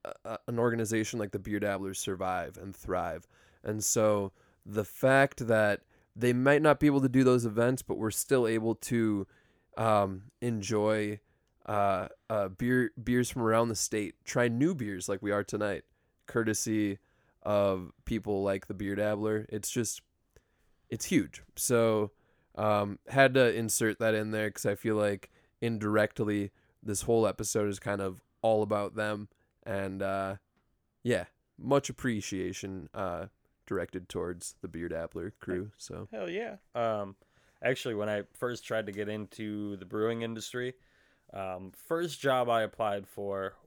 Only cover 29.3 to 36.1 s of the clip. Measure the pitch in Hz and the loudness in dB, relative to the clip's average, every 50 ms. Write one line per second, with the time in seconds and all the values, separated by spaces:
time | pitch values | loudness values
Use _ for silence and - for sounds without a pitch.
29.3 | _ _ _ _ _ _ - - 101 98 98 95 95 98 98 95 98 98 95 95 | _ _ _ _ _ _ -10 -8 -6 -6 -4 -6 -4 -4 -4 -2 -2 -2 -2 -4
30.3 | 98 - _ _ _ _ _ _ _ _ _ _ _ _ - 120 117 90 90 - | -6 -8 _ _ _ _ _ _ _ _ _ _ _ _ -2 0 0 0 -2 -6
31.3 | _ _ _ _ _ - - 120 139 139 - - 135 - - 131 113 104 - - | _ _ _ _ _ -8 -2 2 2 2 2 0 -6 -4 -2 -2 -2 -2 -4 -6
32.3 | 104 92 92 90 95 - - 98 95 95 - - - 107 98 90 87 85 90 - | -6 -4 -4 -4 -6 -8 -10 -10 -10 -10 -12 -12 -8 -6 -6 -6 -6 -6 -8 -12
33.3 | _ _ _ _ _ _ _ - 101 90 85 - - 92 90 - - 90 85 87 | _ _ _ _ _ _ _ -6 -4 -4 -4 -6 -8 -10 -10 -8 -8 -6 -6 -6
34.3 | 90 87 - - - _ - 92 80 82 87 85 82 80 82 82 - 85 87 104 | -6 -8 -12 -14 -14 _ -14 -12 -8 -8 -6 -6 -6 -6 -8 -8 -8 -10 -10 -10
35.3 | - - - - 90 90 98 110 - - - - - 90 104 - | -12 -12 -8 -6 -6 -6 -6 -8 -12 -16 -16 -14 -12 -12 -12 -12